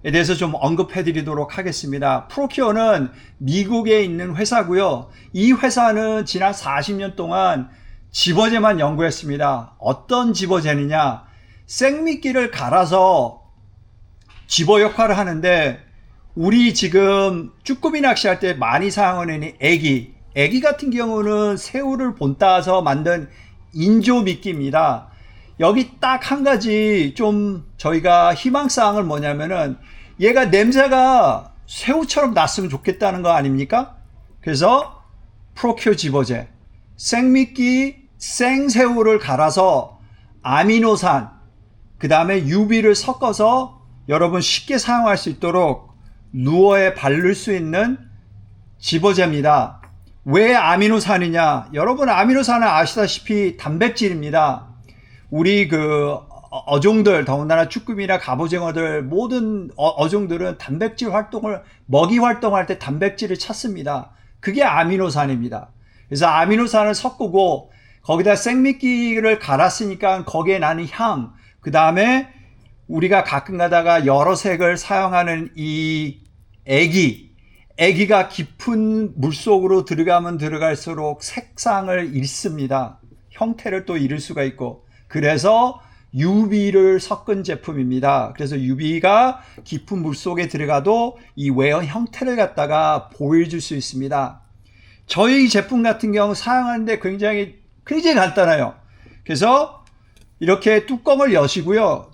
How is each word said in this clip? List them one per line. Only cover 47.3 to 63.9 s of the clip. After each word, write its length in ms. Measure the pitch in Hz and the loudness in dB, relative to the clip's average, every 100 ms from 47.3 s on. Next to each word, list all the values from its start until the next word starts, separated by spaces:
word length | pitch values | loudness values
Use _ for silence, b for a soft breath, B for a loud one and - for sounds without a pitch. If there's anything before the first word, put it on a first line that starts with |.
수 200 | 196 - | 0 -2
있는 440 | 185 160 170 233 262 - - - - - - - - | -4 -2 -2 -2 -4 -10 -20 -20 -20 -20 -20 -20 -12
집어제입니다. 1040 | - 165 196 185 175 147 147 143 113 - - - - - | -4 0 2 2 2 2 2 2 0 -8 -20 -20 -20 -16
왜 300 | 139 165 220 | 0 4 4
아미노산이냐? 1160 | 247 165 180 214 220 196 190 175 165 160 139 117 | 4 4 4 4 2 2 0 0 2 2 0 -4
여러분 340 | 147 196 262 269 | -4 -2 0 0
아미노산은 580 | 190 220 262 240 240 226 | 2 2 2 2 2 2
아시다시피 920 | 160 165 226 202 - - 208 190 - | 2 0 0 -2 -4 -4 -2 -2 -4
단백질입니다. 1120 | 151 160 226 233 202 165 147 160 147 - - - b b b b b | -8 -2 -2 0 -4 -4 -2 0 0 -2 -12 -20 b b b b b
우리 400 | 151 170 202 175 | 0 2 2 2
그 440 | 160 151 151 147 139 - - - | 0 0 -2 -2 -6 -12 -20 -14
어-, 80 | 131 135 | -12 -2
어종들, 580 | 143 180 220 202 175 | 2 4 4 4 2
더군다나 440 | 135 135 151 165 160 | 0 -4 0 2 0
쭈꾸미나 500 | 240 - 208 190 185 | -4 -8 -8 -2 -4
갑오징어들 840 | - 127 165 175 170 160 160 151 | -2 -4 -2 -4 -4 -4 -4 -4
모든 680 | 131 175 240 247 220 208 170 - | -4 -4 -2 -4 -4 -6 -8 -2
어-, 120 | 156 | -2
어종들은 720 | - 156 208 190 170 180 - | 0 -2 0 -2 -4 -6 -8
단백질 540 | - 147 220 220 233 | -10 -6 -4 -4 -4
활동을, 500 | 196 214 226 214 202 b b - | -4 -4 -8 -8 -8 b b 0
먹이 320 | 135 170 233 | 2 4 2
활동할 480 | 240 226 220 196 180 | 2 0 0 -2 -2
때 120 | 185 | -6
단백질을 600 | - 151 196 196 214 180 | -6 -2 -2 -2 -6 -6
찾습니다. 760 | - 220 240 185 147 | -8 -10 -8 -8 -6